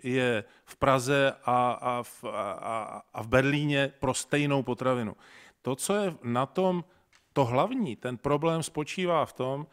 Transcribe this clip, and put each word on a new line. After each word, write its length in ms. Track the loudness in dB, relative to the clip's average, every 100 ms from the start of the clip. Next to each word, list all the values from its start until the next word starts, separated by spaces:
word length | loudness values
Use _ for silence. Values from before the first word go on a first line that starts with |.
je 420 | -2 0 2 0 -4 -16
v 120 | _ 0
Praze 560 | 4 4 4 2 2 0
a, 260 | 0 2 2
a 320 | 0 -4 -4
v, 220 | -6 -12
a, 260 | -10 -6 -6
a, 500 | -6 -6 -6 -6 -12 -14
a 80 | -10
v 40 | 2
Berlíně 640 | 2 4 0 0 0 0 -2
pro 140 | -4
stejnou 480 | -4 -2 0 2 0
potravinu. 540 | -2 -2 0 0 -2 -8 -18 -20 -20 _
To, 140 | -6 -4
co 180 | -2
je 200 | 0 0 -4
na 240 | -2 0 0
tom 380 | 2 0 0 -6 _ _ _ _
to 120 | 0
hlavní, 520 | 2 2 0 0 -4 -4
ten 200 | -8 -6
problém 440 | -2 0 0 0
spočívá 640 | -4 -6 -6 -4 0 2 0
v 60 |
tom, 340 | -2 -4 -4 -8